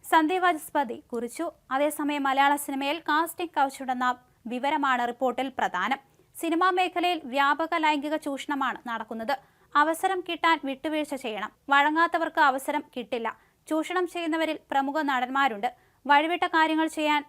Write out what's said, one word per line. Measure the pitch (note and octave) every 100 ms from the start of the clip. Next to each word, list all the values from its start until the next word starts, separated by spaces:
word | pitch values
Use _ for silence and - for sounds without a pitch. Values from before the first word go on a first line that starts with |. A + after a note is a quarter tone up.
| -
സന്ദീപ് | E4+ D#4 F#4 F4+
വാചസ്പതി | D#4 - D4+ C4+ A#3 -
കുറിച്ചു. | A#3+ A#3+ - E4 - _ C4+
അതേസമയം | D4 D4 D4 D4 C4+
മലയാള | C4+ C#4 C#4+ -
സിനിമയിൽ | C4+ C#4 D#4+ -
കാസ്റ്റിംഗ് | D4+ E4 - E4+ -
കൗച്ചുണ്ടെന്ന | C#4 C4+ C4 B3+ B3+ B3 _ _ A3+
വിവരമാണ് | B3 C#4 D4+ C#4 B3 A#3+
റിപ്പോർട്ടിൽ | A#3+ B3+ A#3 C4 B3+
പ്രധാനം. | G3+ F#3 G3+ C4+ _ _ _ -
സിനിമാ | E4 E4 F#4 F4+
മേഖലയിൽ | F4+ F4 F4 E4+ C4+
വ്യാപക | C4 C#4 D4 E4 E4+
ലൈംഗിക | D#4 D4+ D4 D4+
ചൂഷണമാണ് | D4+ C4+ - C#4 B3+ G#3+ B3
നടക്കുന്നത്. | A3+ A3 A3+ A3+ C#4 _ _ _
അവസരം | D4 D4+ D#4+ F#4+ F#4 E4+
കിട്ടാൻ | E4+ E4 D#4+ C#4
വിട്ടുവീഴ്ച | C4+ D#4 D4+ C#4+ C4
ചെയ്യണം. | A#3 G#3 G#3 _ -
വഴങ്ങാത്തവർക്ക് | C#4 C#4+ D#4 E4+ E4+ D#4+ D#4+ D4
അവസരം | C4 C4+ D4 D4
കിട്ടില്ല. | - A#3+ A#3+ A3+ - _ _ -
ചൂഷണം | D#4 D#4 F4 F4
ചെയ്യുന്നവരിൽ | F4 E4 D#4+ D#4 D#4 _
പ്രമുഖ | C#4 C4+ D4 D4
നടന്മാരുണ്ട്. | C4 B3 C4+ C#4 G#3 A3 - _ _ B3+
വഴിവിട്ട | C#4+ D#4+ F4 F4+ E4
കാര്യങ്ങൾ | D#4+ D#4 D#4+ D#4+
ചെയ്യാൻ | D4+ D4